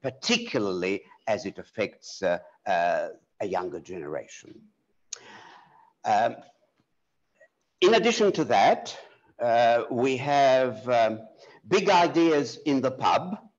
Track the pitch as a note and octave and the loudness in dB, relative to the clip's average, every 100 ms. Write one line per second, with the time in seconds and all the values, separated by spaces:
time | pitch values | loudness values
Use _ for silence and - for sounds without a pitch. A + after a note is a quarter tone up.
0 | C3+ - - A#3 A#3 B2+ G2+ C3 F#2 G2 | -10 -10 -2 -2 -2 -4 -4 -2 -4 -4
1 | - _ - G#2 G2+ - - - G2+ - | -8 _ -6 -4 -6 -12 -16 -8 -8 -8
2 | - - F#2 F2 - _ - F2 F2 E2 | -20 -6 -4 -4 -6 _ -4 0 0 -2
3 | E2 - _ _ G#2 F2+ F2+ F2 - F#2 | -4 -12 _ _ -6 -4 -6 -10 -12 -14
4 | D2 D2+ - - - - _ _ _ _ | -10 -10 -12 -20 -20 -20 _ _ _ _
5 | _ - - - - - _ _ _ _ | _ -20 -20 -20 -20 -20 _ _ _ _
6 | A2 G#2 A#2+ - - _ _ _ _ _ | -2 0 0 -4 -20 _ _ _ _ _
7 | _ _ _ _ _ _ _ _ F3+ A3+ | _ _ _ _ _ _ _ _ 4 4
8 | A3 A3+ G#3 E3+ C3 G#2+ G#2+ B3 - - | 2 2 0 0 0 4 4 2 -4 -16
9 | - _ _ _ A#2+ A#2 A#2+ A#2 G#2+ B2 | -20 _ _ _ 0 2 4 2 0 -2
10 | B2+ C3 C#3 C#3+ C#3 C3 B2+ A2 A#2 A#2+ | 0 0 0 2 4 4 2 -4 0 2
11 | A2 A2 - - - - - G3 F#3 F#3 | 2 0 -12 -20 -20 -20 -2 0 2 4
12 | F3 D3+ E3 D3+ C3 - - C3+ B2+ B2+ | 4 4 2 2 0 -6 -2 0 0 -2
13 | G#2 F2 F3+ G#3 - | 0 0 -2 -12 -14